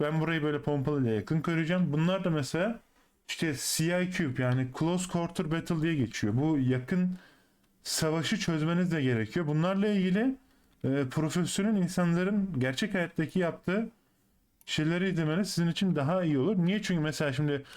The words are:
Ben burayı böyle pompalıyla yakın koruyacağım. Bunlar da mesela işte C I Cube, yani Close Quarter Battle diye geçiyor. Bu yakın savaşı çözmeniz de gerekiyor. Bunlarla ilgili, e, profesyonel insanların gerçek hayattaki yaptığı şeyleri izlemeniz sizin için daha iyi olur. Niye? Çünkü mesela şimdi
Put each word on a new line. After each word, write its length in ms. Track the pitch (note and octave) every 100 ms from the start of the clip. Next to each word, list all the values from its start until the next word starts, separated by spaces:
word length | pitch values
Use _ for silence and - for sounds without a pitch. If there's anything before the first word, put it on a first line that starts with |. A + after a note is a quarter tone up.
Ben 200 | D3+ D#3+
burayı 220 | D#3 D#3+
böyle 200 | D3+ D3
pompalıyla 480 | D3 C#3+ C3+ D3 A#2+
yakın 300 | G#2+ G2 D#3+
koruyacağım. 520 | E3+ E3 D#3+ F3+ E3+
Bunlar 320 | D3 E3 F#3+
da 60 | F#3
mesela 500 | D#3 C#3 D#3+ G#3 A3+ - _ _ _ -
işte 260 | - E3 C3
C 460 | - - D#3+ F3+
I 80 | F3+
Cube, 320 | F3+ D#3+ B2+
yani 260 | B2+ B2+ C3 -
Close 320 | D#3+ F3+ F3+
Quarter 380 | F3 E3+ - D#3+
Battle 320 | E3 D#3+ E3
diye 120 | E3
geçiyor. 420 | D#3 A#2 - G#2 A#2
Bu 220 | D#3 D3+
yakın 600 | B2+ B2+ B2+ F#3 F3+ F3+ - - _ _ _ _
savaşı 560 | - - D#3+ D#3+ C3+ -
çözmeniz 540 | - D#3+ D#3 E3+ F3+
de 100 | D#3+
gerekiyor. 440 | C3 A#2 G#2+ F3 D3+
Bunlarla 400 | D3+ F3 G3 G#3
ilgili, 460 | G3+ F#3 F#3+ C4 C4+ _ _ _ _
e, 200 | C3 C3+ C3
profesyonel 720 | D#3+ D#3 F3+ E3+ - G3+ G#3
insanların 680 | F3+ F#3 F3 E3+ F#3 G#3 F#3+ C#3+
gerçek 360 | C3 C3 G#3+
hayattaki 440 | F3+ E3+ - D3+ F#3
yaptığı 500 | E3+ D#3+ - G3 A#3 - _ _ _ _ _ _ -
şeyleri 420 | - D#3 F3 F#3+
izlemeniz 400 | E3 D#3 D#3+ G3
sizin 200 | - E3+
için 260 | E3 F#3+ D3+
daha 280 | C#3 F#3
iyi 140 | E3+ C#3
olur. 180 | D3+ G#3
Niye? 240 | E3+ G#3
Çünkü 180 | G#3+ F3
mesela 320 | D3+ D3 D3+
şimdi 320 | C3 D3 C#3 -